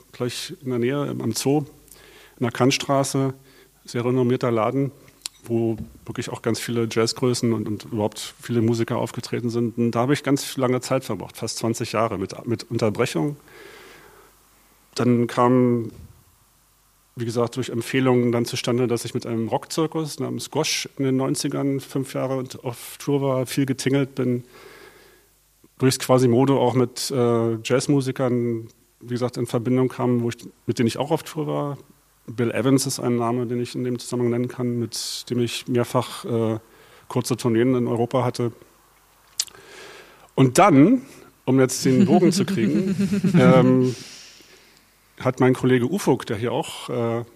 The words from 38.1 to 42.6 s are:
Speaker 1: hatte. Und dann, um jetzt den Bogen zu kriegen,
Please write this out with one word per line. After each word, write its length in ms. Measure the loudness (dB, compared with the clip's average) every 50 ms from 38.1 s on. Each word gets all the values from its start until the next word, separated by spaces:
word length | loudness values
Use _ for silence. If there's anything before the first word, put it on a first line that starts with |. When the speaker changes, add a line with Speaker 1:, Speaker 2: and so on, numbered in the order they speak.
| 0 0 0
Speaker 1:
hatte. 280 | 0 -2 -2 -4 -4 -4 -8 -16 -20 _ _ _ _ _ _ _ _ _ _ _ _ _ -8 -8 -8 -10 -20 -20 -20 -20 -20 -20 -20 -20 -20 -20 -20 -20 -20 -20 -4 _
Und 240 | 4 4 4 6 6
dann, 440 | 6 8 8 8 8 8 6 4 0 -4 -18 -20 -20 -20 _ _ _
um 160 | 0 4 4
jetzt 240 | 4 4 2 0 0
den 220 | 2 4 6 6
Bogen 260 | 6 6 6 6 4 4
zu 120 | 2 0
kriegen, 880 | -2 -2 0